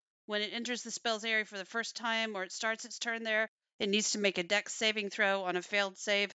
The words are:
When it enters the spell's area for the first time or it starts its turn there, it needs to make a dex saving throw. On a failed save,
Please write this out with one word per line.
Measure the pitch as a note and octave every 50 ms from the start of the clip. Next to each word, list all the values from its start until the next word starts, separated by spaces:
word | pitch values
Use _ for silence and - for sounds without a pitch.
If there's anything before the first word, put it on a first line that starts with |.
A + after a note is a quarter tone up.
| _ _ _ _ _
When | - G#3 G#3 G#3
it | G3+ -
enters | A#3 A#3 A#3 B3 A3+ -
the | A3+ -
spell's | - - A#3 A3+ G#3 G#3+
area | A3+ A3 A3 G#3+
for | - G#3 G3
the | F#3
first | - - A#3 A3+ - -
time | - A3+ A#3 A3+ A3+ A3+ A3 G#3+
or | F#3+ F#3
it | F#3 -
starts | - - A3 A3 A3 -
its | A3+ - -
turn | - A#3 A3+ A3+ A3+
there, | A3+ G#3+ G#3+ A3 G#3+ _ _ _ _ _ -
it | - G3+
needs | G3+ G#3+ G#3 - -
to | G#3+
make | G3+ G3 F3+ F#3
a | F3
dex | E3+ G3+ G#3 G3+ - -
saving | - A#3 A3 G#3+ A3 G3+ G3
throw. | - - G#3 G3 G3 G3 F#3+
On | F3+ F3
a | F3+ F3
failed | - - G3+ G3+ G3 F#3+ -
save, | - G#3+ G3+ G3+ G3+ G3 -